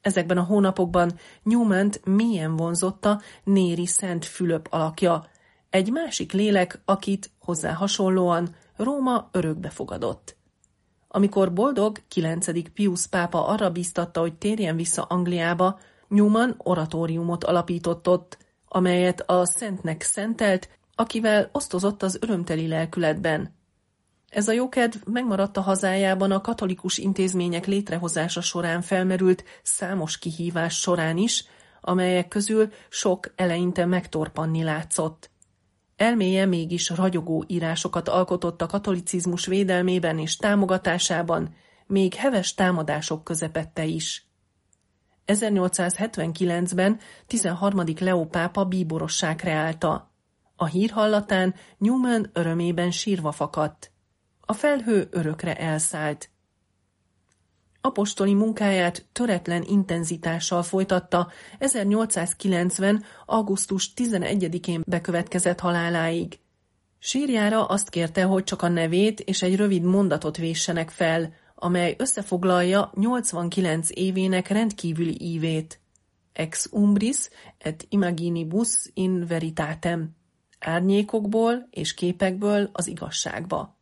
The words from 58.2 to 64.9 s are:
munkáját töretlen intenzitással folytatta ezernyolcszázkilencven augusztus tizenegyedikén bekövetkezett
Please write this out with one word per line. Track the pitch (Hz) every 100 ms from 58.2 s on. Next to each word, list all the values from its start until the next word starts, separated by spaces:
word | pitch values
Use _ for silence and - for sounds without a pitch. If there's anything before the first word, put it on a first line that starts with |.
| 196
munkáját | 202 220 214 208 190 175 175 _
töretlen | - 240 180 175 170
intenzitással | - 202 190 170 165 170 165 170 - 175
folytatta | 170 190 190 185 - 180 175 - - 208
ezernyolcszázkilencven | 269 247 196 208 220 180 175 - 196 175 175 - 196 214 - -
augusztus | - 220 208 196 - 190 -
tizenegyedikén | - 240 196 - 202 170 175 180 165
bekövetkezett | 165